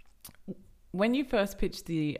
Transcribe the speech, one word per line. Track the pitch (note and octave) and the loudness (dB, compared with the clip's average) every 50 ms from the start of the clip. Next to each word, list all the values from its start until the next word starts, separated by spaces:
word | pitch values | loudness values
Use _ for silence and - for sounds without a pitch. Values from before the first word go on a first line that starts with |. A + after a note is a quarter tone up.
| - - - _ - - - - - G3 - - - - - - _ - | -20 -20 -20 _ -20 -20 -20 -16 -14 -14 -14 -14 -16 -20 -20 -20 _ -6
When | - F3+ G#3 A#3 B3 | 0 2 2 4 4
you | C#4+ C#4 | 2 0
first | - B3+ G#3 G3+ G3+ G3+ | 2 2 2 2 2 0
pitched | - G3+ F3+ - - - | 0 0 0 -2 -4 -6
the | - E3 D#3+ D3+ D3 - | -4 -2 0 0 -2 -2